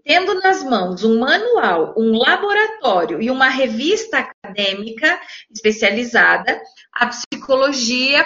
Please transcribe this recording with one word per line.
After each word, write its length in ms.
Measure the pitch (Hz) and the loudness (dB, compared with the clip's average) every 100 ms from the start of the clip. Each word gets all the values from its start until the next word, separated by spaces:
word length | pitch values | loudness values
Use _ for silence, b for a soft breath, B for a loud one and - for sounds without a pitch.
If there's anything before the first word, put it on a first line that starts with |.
tendo 300 | 294 339 381 | 0 0 2
nas 300 | 381 381 349 | 0 0 0
mãos 400 | 277 220 180 185 | 0 -2 -2 -2
um 140 | 220 226 | 2 2
manual, 760 | 262 349 466 440 226 170 156 - | 2 0 2 2 2 0 -2 0
um 200 | 226 226 | 2 2
laboratório 1040 | 262 370 403 403 440 - 262 185 165 226 | 2 2 2 0 0 0 0 2 0 -2
e 100 | 226 | -2
uma 180 | 262 262 | 2 2
revista 680 | 262 254 220 294 415 - 277 | 2 -2 -2 -2 -2 -2 -4
acadêmica 1000 | - - 202 196 196 196 220 226 311 359 B B B | -6 -10 -12 -6 -4 -4 -10 -2 0 0 B B B
especializada, 1080 | 214 214 214 202 214 240 220 175 175 - 440 - B B | -4 -2 2 0 0 -2 2 4 2 -2 -6 -8 B B
a 140 | - 220 | -4 -4
psicologia 1160 | - - 233 - 262 269 277 233 254 262 285 | -4 -12 -8 0 2 2 0 -2 -2 0 0